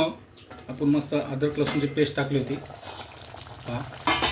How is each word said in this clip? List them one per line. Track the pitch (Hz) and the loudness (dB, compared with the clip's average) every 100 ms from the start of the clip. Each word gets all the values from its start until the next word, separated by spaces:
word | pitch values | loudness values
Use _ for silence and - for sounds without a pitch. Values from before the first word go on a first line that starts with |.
| 160 - - - - - - | 4 0 -16 -20 -20 -16 -10
आपण | 131 143 | 0 4
मस्त | 147 - | 4 4
अद्रक | 147 139 131 147 147 | 0 0 0 0 2
लसूणची | 139 147 143 | 2 2 2
पेस्ट | 151 139 143 | 4 2 2
टाकली | 139 139 | 2 2
होती. | 123 147 | 0 -4
पहा, | - - - - - - - - - - - 123 135 - - - - | -6 -14 -12 -12 -14 -14 -14 -14 -14 -12 -6 -6 -6 -2 0 2 2